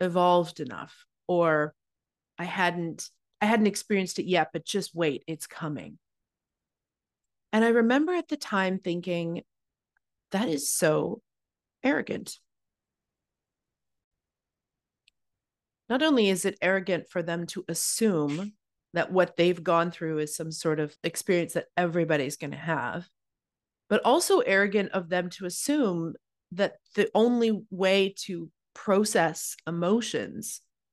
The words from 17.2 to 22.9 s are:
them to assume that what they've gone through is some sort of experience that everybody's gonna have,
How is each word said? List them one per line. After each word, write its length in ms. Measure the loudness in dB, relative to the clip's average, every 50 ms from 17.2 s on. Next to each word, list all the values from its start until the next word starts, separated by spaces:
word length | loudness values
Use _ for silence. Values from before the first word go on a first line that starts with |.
them 240 | -4 -4 -4 -6 -6 -8
to 180 | -10 -10 -8 -8
assume 880 | -6 -4 -4 -4 0 0 2 2 2 2 0 0 -2 -4 -6 -10 -12 _ _ _ _ _ _ _ -4
that 180 | -2 -2 2
what 240 | 2 2 2 2 2
they've 260 | 2 2 2 2 0
gone 280 | 0 2 2 2 2 0
through 300 | -4 -6 -6 -4 -4 -4
is 140 | -4 -4 -6
some 160 | -8 -8 -8
sort 300 | -8 -4 -2 0 0 0
of 160 | -2 -6 -6 _
experience 500 | -8 -8 -6 -4 -2 0 0 2 0 -2
that 160 | -4 -6 -6 -4 _
everybody's 600 | -2 0 0 0 0 2 2 2 0 0 -2 -6 -8
gonna 180 | -10 -10 -10
have, 540 | -8 -4 -4 -4 -2 -4 -4